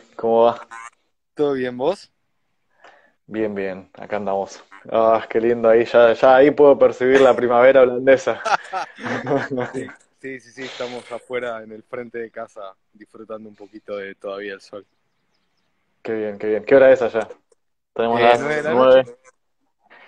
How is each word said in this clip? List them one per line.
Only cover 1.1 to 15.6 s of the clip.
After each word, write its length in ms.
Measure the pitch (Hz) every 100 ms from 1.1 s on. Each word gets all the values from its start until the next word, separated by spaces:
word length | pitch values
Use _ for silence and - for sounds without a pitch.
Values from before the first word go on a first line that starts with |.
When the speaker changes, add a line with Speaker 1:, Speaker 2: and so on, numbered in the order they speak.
| _ _
Speaker 2:
¿Todo 200 | - 147
bien, 220 | 135 127 123
vos? 340 | 135 196 - _ _ _ _ _ _ _ - _ _ _ _
Speaker 1:
Bien, 300 | 107 110 101
bien, 340 | 95 92 92 -
acá 220 | 101 104
andamos. 460 | 101 98 98 - _ - -
Ah, 340 | 113 113 113 -
qué 140 | 113
lindo, 260 | 117 117 113
ahí 160 | 113 113
ya, 280 | 117 120
ya 220 | 110 131 131
ahí 160 | 143
puedo 260 | 139 147 131
percibir 440 | 127 113 127 135
la 140 | 131 117
primavera 460 | 120 120 127 135
holandesa. 580 | 127 123 131 135 - 110 226
<laughs> 1400 | 202 - 190 160 - - - 127 151 - 127 123 135 - - _ _ 131
Speaker 2:
Sí, 140 | 131
sí, 0 |
sí, 120 | 120
sí, 100 | 117
estamos 480 | 127 - 123 123 117
afuera 500 | 117 - 127 120 113
en 100 | 110
el 120 | 110
frente 340 | - 127 120 117
de 140 | 113
casa 420 | 117 113 - 98 95 _
disfrutando 560 | 104 107 113 110 110 107
un 60 |
poquito 420 | 104 101 107 - 104
de 200 | 98 95
todavía 380 | 101 98 101 98
el 60 |
sol. 220 | _ 104 98 _ _ _ _ _ _ _